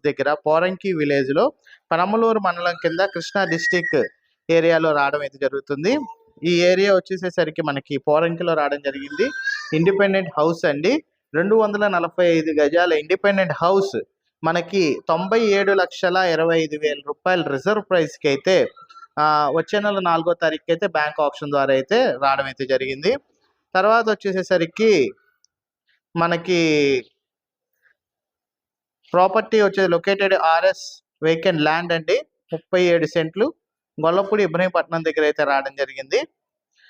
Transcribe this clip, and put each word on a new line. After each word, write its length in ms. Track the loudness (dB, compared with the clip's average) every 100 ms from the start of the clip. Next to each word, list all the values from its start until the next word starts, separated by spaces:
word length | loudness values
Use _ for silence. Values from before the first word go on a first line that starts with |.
| -4
దగ్గర, 280 | -2 -2
పోరంకి 600 | -2 0 0 0 -4 -4
విలేజ్లో, 600 | -2 0 0 0 0 0 -2 _ -16 -4
పనమలూరు 480 | -2 0 0 0 0
మండలం 360 | -2 -2 -4 -2
కింద 240 | -4 -2
కృష్ణా 440 | -2 -4 -6 -4
డిస్ట్రిక్ట్ 640 | -2 -2 -2 -2 0 -2 -2 _ _ _ 0
ఏరియాలో 400 | 2 4 2 2 2
రావడం 260 | 0 -2
అయితే 160 | -6 -4
జరుగుతుంది. 560 | -4 -4 -6 -4 0 -2 -4 -16 _ -8
ఈ 180 | -2 2
ఏరియా 340 | 2 4 4 2
వచ్చేసేసరికి 680 | 0 -8 -6 -2 -4 -2
మనకి 360 | -4 -4 -6 -6
పోరంకిలో 560 | 0 2 2 -2 -2
రావడం 280 | 0 -2 -4
జరిగింది. 480 | -6 -8 -10 -4 -4 -4 -8 -10 -4 0
ఇండిపెండెంట్ 540 | 2 2 2 0 -4 -2
హౌస్ 280 | 0 0 -2
అండి, 380 | 0 0 -2 -4 _ _ -4
రెండు 200 | 2 2
వందల 320 | 2 0 0
నలభై 380 | 0 -2 0 2
ఐదు 360 | 2 0 0
గజాల 320 | 2 2 2
ఇండిపెండెంట్ 600 | 0 0 0 0 0 0 0
హౌస్ 380 | 0 2 0 -6 -10 _ _ -6
మనకి 560 | -2 -2 -2 0 0 0 -2
తొంభై 320 | -2 0 0
ఏడు 320 | 2 2 2
లక్షల 460 | 2 0 -2 -2 0
ఇరవై 420 | 0 0 2 0
ఐదు 160 | 0 -2
వేల 240 | -4 -4 -8
రూపాయల 340 | -6 -2 -2
రిజర్వ్ 420 | -2 -2 -2 -2 0
ప్రైస్కి 380 | 0 0 -2 -2
అయితే, 400 | 0 2 2 2 -4 -20 -20 -12 0
ఆ, 320 | 2 2 2 0
వచ్చే 240 | -2 -2
నెల 200 | -2 -2
నాలుగో 340 | 0 0 0
తారీఖుకి 380 | 0 -2 -2 -2
అయితే 160 | -2 0
బ్యాంక్ 340 | -2 -2 0
ఆక్షన్ 300 | -2 -4 -4
ద్వారా 220 | -2 2
అయితే 380 | 0 2 0 0 0
రావడం 220 | 0 0 -4
అయితే 200 | -6 -2
జరిగింది. 500 | -2 -2 -4 -2 -2 _ _ _ _ _ 0
తర్వాత 300 | 2 2 2
వచ్చేసేసరికి 1000 | -2 -4 -6 0 0 0 0 2 4 2 -4 _ _ _ _ _ _ _ _ _ -2
మనకి 460 | 0 -2 0 0 2 2 2 0 -4 _ _ _ _ _ _ _ _ _ _ _ _ _ _ _ _ _ _ _ _
ప్రాపర్టీ 480 | 2 2 2 0 2
వచ్చేది 260 | 2 2 0
located 480 | 0 0 0 2 2
ఆర్ఎస్ 680 | 2 4 2 0 -8 -20 _ -6 -2
vacant 320 | 0 0 0
land 360 | 0 0 -2
అండి, 320 | -4 -2 -2 -4 _ -12
ముప్పై 300 | -12 -2 0
ఏడు 220 | 2 2 0
సెంట్లు, 480 | -2 -4 -2 -4 -4 _ _ _ -4 0
గొల్లపూడి 380 | 0 0 0
ఇబ్రహీంపట్నం 600 | 0 0 0 -2 -2 -4
దగ్గర 200 | -2 0
అయితే 200 | 0 2
రావడం 320 | 0 0 -2 -6
జరిగింది. 520 | -6 -6 -4 -4 -4 _ _ _ _ _